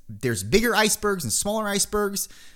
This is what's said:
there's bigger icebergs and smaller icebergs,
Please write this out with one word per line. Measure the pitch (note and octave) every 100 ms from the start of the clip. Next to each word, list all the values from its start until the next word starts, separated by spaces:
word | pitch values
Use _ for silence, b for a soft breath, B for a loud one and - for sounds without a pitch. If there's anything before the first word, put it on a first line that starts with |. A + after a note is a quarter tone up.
| -
there's | G2+ B2+ G#2
bigger | G2 G3 A#3
icebergs | G#3 A3 - G#3 G3 G#3+
and |
smaller | - G3+ A3 G#3
icebergs, | G3+ - G#3 G3+ G3 - B B